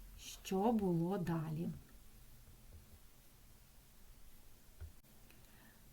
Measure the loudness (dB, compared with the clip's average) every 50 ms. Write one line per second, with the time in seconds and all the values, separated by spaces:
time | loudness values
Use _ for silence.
0 | -14 -14 -14 -12 -12 -12 -12 -10 -2 2 4 6 8 8 8 8 6 6 6 6
1 | 6 6 4 4 4 4 2 2 2 2 0 0 0 0 -2 -4 -8 -14 -16 -16
2 | -16 -16 -16 -16 -16 -16 -16 -16 -16 -18 -18 -18 -16 -16 -16 -16 -16 -16 -18 -18
3 | -18 -18 -18 -20 -20 -20 -20 -20 -20 -20 -20 -20 -20 -20 -20 -20 -20 -20 -18 -18
4 | -18 -18 -16 -16 -14 -14 -14 -14 -16 -16 -16 -16 -18 -18 -14 -12 -12 -12 -12 -16
5 | -18 -18 -18 -18 -18 -18 -18 -18 -18 -18 -18 -20 -20 -20 -20 -18 -18 -18